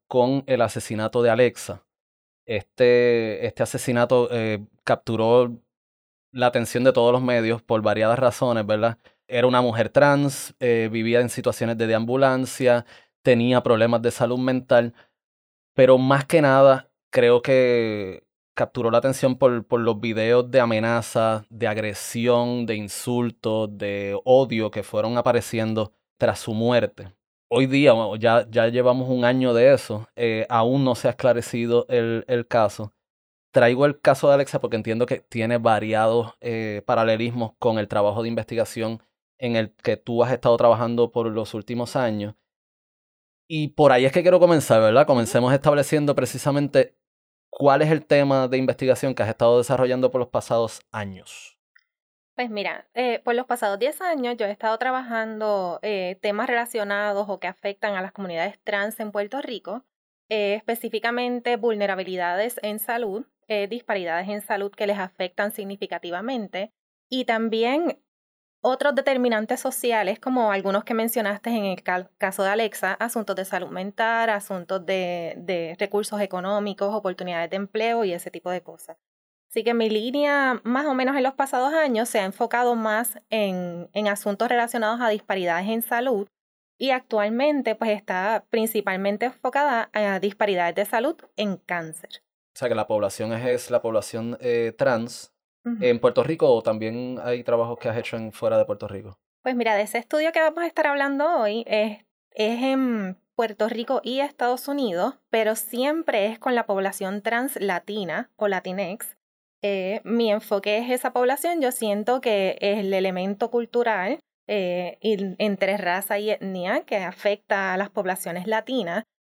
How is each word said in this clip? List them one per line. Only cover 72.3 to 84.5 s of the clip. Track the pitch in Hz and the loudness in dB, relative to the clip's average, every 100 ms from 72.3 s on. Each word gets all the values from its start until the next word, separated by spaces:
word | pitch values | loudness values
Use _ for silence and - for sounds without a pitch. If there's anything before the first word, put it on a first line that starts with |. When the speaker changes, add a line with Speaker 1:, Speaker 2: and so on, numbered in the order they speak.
| 190 | -2
Speaker 2:
de | 196 | -2
Alexa, | 214 220 - 190 | 0 -2 -2 -4
asuntos | 190 233 233 202 | -4 -4 -4 -6
de | 185 | -6
salud | 190 180 180 | -6 -6 -6
mental, | 180 196 196 226 226 226 | -8 -8 -4 -2 0 0
asuntos | 202 - 185 170 190 | -2 -6 -10 -6 -6
de, | 170 190 180 175 160 - | -4 -4 -2 -6 -8 -10
de | 175 175 165 180 | -6 -6 -6 -6
recursos | 208 208 208 208 | -4 -4 -4 -6
económicos, | 202 180 185 208 208 190 202 | -6 -4 -4 -2 -4 -4 -4
oportunidades | 214 196 180 180 170 165 | -2 -6 -6 -6 -6 -6
de | 196 | -6
empleo | 196 220 226 233 | -6 -4 -2 0
y | 202 | -2
ese | 175 - | -4 -10
tipo | 165 180 | -10 -8
de | 180 | -8
cosas. | 170 165 - 165 _ _ _ _ _ | -10 -20 -20 -20 _ _ _ _ _
Así | 220 | -4
que | 220 | 0
mi | 233 220 | 0 0
línea, | 214 240 285 294 285 262 240 | -2 -2 -2 0 2 0 -2
más | 226 254 | -2 -2
o | 302 | -2
menos | 262 262 277 | 0 0 0
en | |
los | 262 | -2
pasados | 269 269 254 262 | -2 -2 0 0
años, | 320 294 220 240 | 2 2 0 0
se | 220 | -2
ha | |
enfocado | 190 - 233 240 247 | -2 -4 -2 2 2
más | 233 220 214 240 - _ | 0 0 -2 -4 -8 _
en, | 220 202 180 175 175 170 | -2 -2 -4 -6 -10 -8
en | 202 208 | -4 -2
asuntos | 202 208 196 | -2 -4 -2
relacionados | 240 | 0